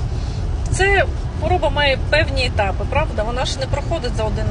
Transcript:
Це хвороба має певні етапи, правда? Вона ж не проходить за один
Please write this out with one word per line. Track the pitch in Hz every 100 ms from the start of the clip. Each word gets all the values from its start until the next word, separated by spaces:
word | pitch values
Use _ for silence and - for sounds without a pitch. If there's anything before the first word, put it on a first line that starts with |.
| - - - - - - -
Це | - 392 392 277 - - -
хвороба | - 359 311
має | 294 285 262 -
певні | 294 302 269 247
етапи, | - 196 185 208
правда? | 269 - -
Вона | 214 240
ж | 302 -
не | 254
проходить | 285 - 320 240 226
за |
один | 220 220 214